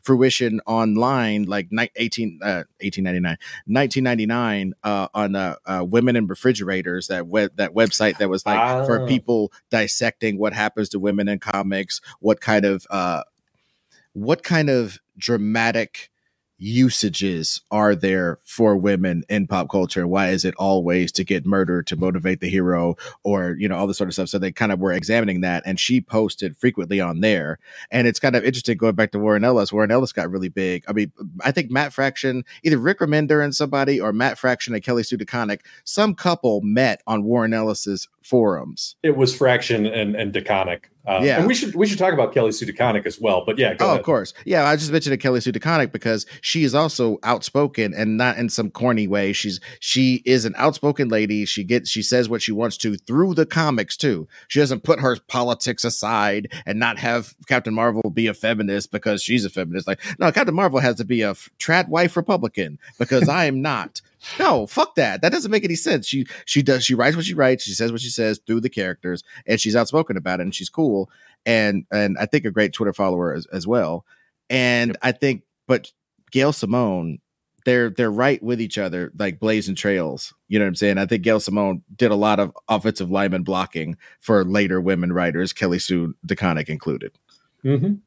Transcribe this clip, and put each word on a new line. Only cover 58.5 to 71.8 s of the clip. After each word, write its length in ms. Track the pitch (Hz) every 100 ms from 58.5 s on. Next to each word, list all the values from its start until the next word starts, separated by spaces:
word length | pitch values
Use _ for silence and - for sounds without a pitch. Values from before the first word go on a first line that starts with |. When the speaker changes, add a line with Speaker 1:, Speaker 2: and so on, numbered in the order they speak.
| 110 104 101 -
Speaker 1:
because 280 | 104 110 104
she's 200 | - 120
a 60 | 98
feminist. 380 | 95 87 90 90
Like, 120 | 95 - 165
no, 100 | 175
Captain 240 | 208 247
Marvel 240 | 165 196 139
has 160 | 135 113
to 60 |
be 180 | 107 123
a 80 | 107
f-, 200 | 92 - _
trad 300 | - 170 175
wife 280 | 156 175 -
Republican 640 | 170 180 117 - 82 73 - -
because 280 | 120 131 151
I 180 | 160 160
am 140 | 135
not. 400 | 147 123 90 - _
<laughs> 40 | _ - -
No, 300 | 359 143 104
fuck 260 | - 320
that. 260 | - 120 95
That 120 | 170
doesn't 180 | 320 233
make 140 | 214
any 100 | 202
sense. 320 | 165 320 156 -
She, 200 | 135 123 -
she 180 | - 143
does, 220 | 139 131
she 100 | 120
writes 220 | 120 127 165
what 80 |
she 100 | 175
writes. 300 | 165 131 127
She 80 | 107
says 180 | 92 117
what 100 | 117
she 80 | 123
says 300 | 117 110 107 -
through 140 | 113
the 100 | 117
characters, 540 | - 92 85 90 87 - - -
and 120 | 110
she's 140 | 110
outspoken 420 | 113 113 156 165 95
about 220 | 90 90
it, 60 |
and 100 | 92
she's 140 | - 185
cool. 420 | - 151 101 95 _ _ _
And, 420 | - 113 107 101